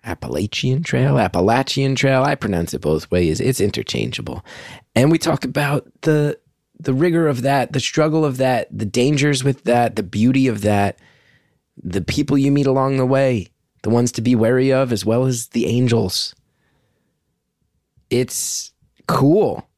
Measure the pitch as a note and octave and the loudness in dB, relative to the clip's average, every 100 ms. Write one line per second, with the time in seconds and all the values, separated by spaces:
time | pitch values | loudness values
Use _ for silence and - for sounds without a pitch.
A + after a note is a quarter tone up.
0 | - F2 A#1+ C#2 G#2 - C3 C3 E3+ B2+ | -10 -10 -6 -4 -4 -4 -2 -2 -2 0
1 | C3+ C#3 G2 F2 F#2 A#2 C3+ - C3+ C3 | 2 2 0 2 2 2 0 -2 -2 0
2 | C3+ C3 C#3 D3 G#2 F2+ E2+ - D2 D#2 | 2 2 0 -2 -2 -2 -4 -4 -2 -2
3 | - F2+ E2+ D#2 - C3 G2+ - - - | 0 0 0 0 -2 0 -2 -2 -6 -6
4 | - - - - - - - - _ - | -6 -6 -10 -12 -14 -20 -20 -20 _ 2
5 | C#3 E3 E3 D#3 B2+ C3+ C#3+ C#3+ - _ | 4 2 0 -2 -2 -2 -2 -2 -6 _
6 | E3 D3+ D3 D3 _ _ _ _ E3 C3 | 0 2 0 -4 _ _ _ _ -4 0
7 | F3 E3+ D#3+ B2 C3 C#3 A#2+ C3+ - - | 2 2 0 0 0 0 0 -4 -2 0
8 | D#3 D#3 D3+ B2+ C3 B2 - - G#2 A#2+ | 0 2 0 0 0 0 -2 -6 -4 0
9 | B2+ D3 D3 C#3 C3+ C3 - A#2+ A#2+ G#2 | 0 2 0 0 -2 -2 0 2 2 -2
10 | F#2+ G2+ A#2 C3+ C3 G#2 G#2 G#2 G2+ - | -6 0 2 2 0 0 0 2 0 -4
11 | _ _ _ _ _ _ _ - - F#2 | _ _ _ _ _ _ _ -14 -6 -6
12 | - - D3 C#3+ C#3 C#3+ C3+ C3+ C3+ C3+ | -4 -4 0 2 2 2 2 2 2 0
13 | B2+ C3+ C3+ A#2+ E2+ _ _ _ G#2+ A#2 | 2 2 2 0 -6 _ _ _ 0 2
14 | A#2+ - A#2 B2 A2 B2+ C3+ C3 C3 A2 | 2 0 0 2 4 2 2 2 0 -2
15 | G2+ A2+ C3 A#2+ A#2 A#2+ E2+ A#2 B2+ A#2 | 0 0 0 -2 -4 -4 0 0 2 2
16 | G#2+ - - - _ _ _ _ _ _ | 0 -4 -8 -12 _ _ _ _ _ _
17 | _ _ _ _ _ _ _ _ _ _ | _ _ _ _ _ _ _ _ _ _
18 | _ A#2+ B2+ - - - - _ _ _ | _ -2 -2 -4 -8 -8 -10 _ _ _
19 | - E3 C3+ F#3 D#3 - - | -6 0 4 4 2 -2 -12